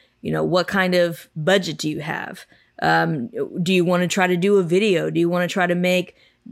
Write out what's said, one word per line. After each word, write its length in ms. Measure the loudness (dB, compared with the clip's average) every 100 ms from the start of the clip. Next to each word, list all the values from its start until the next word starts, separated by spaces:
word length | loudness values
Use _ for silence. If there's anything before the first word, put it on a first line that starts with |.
| _ _
you 100 | -4
know, 120 | -2
what 240 | 0 0 0
kind 280 | 0 2 2
of 340 | 2 -2 -12 -6
budget 420 | 2 2 2 -6
do 120 | -6
you 100 | -6
have? 440 | -6 -8 -10 -14 -20 _ _ -4
Um, 480 | 0 2 2 -2 -6 -6 -6 -4
do 120 | 0
you 120 | 2 2
wanna 220 | 2 0
try 180 | 0 0
to 100 | 2
do 220 | 2 2
a 60 |
video? 480 | 2 2 2 0 0
Do 80 | 0
you 100 | 0
wanna 180 | 0 -2
try 200 | 0 0
to 80 | 0
make, 400 | 2 0 -2 -10 _ _ -18